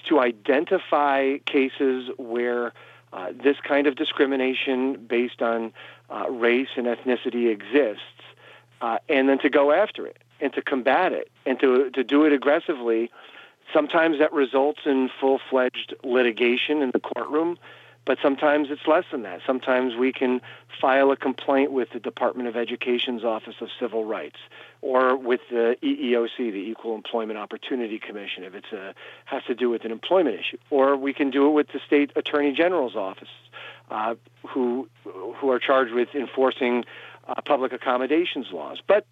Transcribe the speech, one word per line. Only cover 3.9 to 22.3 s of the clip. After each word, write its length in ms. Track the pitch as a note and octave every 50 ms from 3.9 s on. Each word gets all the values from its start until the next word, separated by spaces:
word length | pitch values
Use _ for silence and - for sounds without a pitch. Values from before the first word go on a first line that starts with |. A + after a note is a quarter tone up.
| C3
discrimination 1000 | C3 D#3 C#3+ - - D3 C3+ C#3 C3+ B2+ C3 B2+ A#2+ - C#3 C3 B2+ C3 C3+ C#3 G2 A#2 A2+
based 340 | A#2+ A#2+ B2 A#2+ - -
on, 320 | B2+ A#2 A#2 A#2 A2+ A2+ - - - - - - _ -
uh, 140 | - A2 - -
race 400 | C3 A#2+ A2+ A#2 A#2+ B2 C3+ C3 -
and 100 | - A#2+
ethnicity 640 | A#2+ A#2 A2+ - C3 B2 A2+ - C3 A#2 A#2+ A#2+ A#2
exists, 540 | A2 G2+ G2+ G2 A#2 D3 C3+ A2 G2+ - - - - - - - - - - - - - _ _ _ -
uh, 180 | - A#2 A2+ A2+ - -
and 180 | D#3 C3+ C3+ C3+
then 120 | C3+ C3+
to 100 | - C#3+
go 220 | B2+ D3+ C#3+ C#3+
after 340 | D3 E3+ G#3 G#3+ - - F#2+
it 120 | - - _ _ _ _ -
and 140 | D#3 C3+ -
to 80 | -
combat 500 | - - C#3+ C3 A2+ C3+ C3+ D#3+ F#3 F3
it 180 | B2+ D#2 A1+ - _ _ -
and 140 | C#3 C3 A#2
to, 300 | - C3+ B2+ B2+ C#3 B2+
to 140 | B2+ C3+ B2+
do 200 | A2 C#3 D3 D#3
it 80 | D#3
aggressively. 800 | D3 C3+ A#2 C#3 C#3+ E3+ - - E3 C3 A#2+ A#2 A2+ A2+ A#2 A#2 - - - - - - - - _ _ _ - -
Sometimes 460 | D#3+ D3 C#3 - E3+ D#3+ E3 D#3+ C#3
that 120 | D3+ D3+
results 500 | - D3+ C#3 A#2+ - C3+ C3+ D3 D3 - -
in 240 | D3+ C#3 C3+ C3 B2 - -
full-fledged 760 | C3+ C3+ C3+ C3 - - C3 C3 B2+ B2+ - - - - - - -
litigation 800 | C#3 A#2+ B2+ B2 A#2+ A2+ G#2 B2 A#2+ A#2+ G#2+ - - D3+ D#3 C#3+
in 80 | B2+
the 80 | - -
courtroom, 580 | - - - A#2+ A2+ A#2+ C3+ D3+ E3 E3+ F3 - - - - - - - - _ _
but 140 | - C3 -
sometimes 480 | - D3 C#3 C3 - D3+ C#3+ D3+ D3+ C3+
it's 160 | D3 D3 - D#3
less 180 | D#3 F3 F3 -
than 120 | - C3+ A2
that. 180 | G2 F2 F2 -
Sometimes 500 | - C3 B2+ - - B2+ B2+ B2+ B2+ A2+
we 180 | A#2 B2+ C3 B2+
can 260 | - C3+ B2+ B2+ B2 - - - - - _ - -
file 300 | - C#3 C3 C#3 C#3 C#3
a 60 | C#3 C3
complaint 540 | - C#3+ B2 - - - C#3 C3+ C#3 D3
with 180 | C#3 C3 A#2 -
the 100 | - A#2+
Department 480 | - B2+ A2+ - B2+ A#2